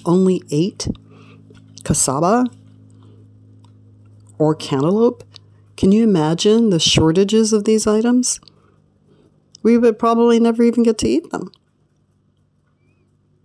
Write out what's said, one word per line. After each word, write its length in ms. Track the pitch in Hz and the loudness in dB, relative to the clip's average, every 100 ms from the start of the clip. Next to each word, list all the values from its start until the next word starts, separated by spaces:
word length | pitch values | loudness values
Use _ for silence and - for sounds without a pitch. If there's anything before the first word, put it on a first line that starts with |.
| - | -2
only 340 | 180 190 185 - | 0 2 -2 -4
ate 380 | 151 180 - - - - - - - - - - - | -4 -4 -6 -10 -10 -14 -20 -20 -20 -20 -20 -20 -12
cassava 640 | - 151 - 135 170 233 254 - - - - - - - - - - - - - - - - - - - | -6 -4 -2 -2 0 0 -2 -6 -20 -20 -20 -20 -20 -20 -20 -20 -20 -20 -20 -20 -20 -20 -20 -20 -14 -4
or 160 | 151 156 | -2 -2
cantaloupe? 680 | - 139 147 202 233 247 - - _ _ _ - | -4 -2 -2 0 0 -2 -12 -20 _ _ _ -4
Can 160 | 190 | 0
you 120 | 208 | 2
imagine 680 | 226 185 151 170 208 226 226 | 2 2 0 0 2 2 2
the 80 | 170 | 0
shortages 760 | - - 160 165 202 214 220 | 0 0 0 2 0 0 0
of 120 | 220 214 | 0 0
these 200 | 220 214 | 0 0
items? 540 | 214 233 247 247 - _ _ _ _ _ _ _ _ _ _ _ _ | 0 0 0 -2 -6 _ _ _ _ _ _ _ _ _ _ _ _
We 140 | 214 233 | 0 2
would 220 | 233 220 | 2 0
probably 400 | 226 233 233 233 | 0 2 2 2
never 240 | 233 233 | 2 2
even 200 | 233 233 | 0 2
get 140 | 233 220 | 0 0
to 100 | 226 | -2
eat 200 | 262 - | -4 -4
them. 200 | - 185 - _ _ _ _ _ _ _ _ _ _ _ _ _ _ _ _ _ _ | -10 -14 -20 _ _ _ _ _ _ _ _ _ _ _ _ _ _ _ _ _ _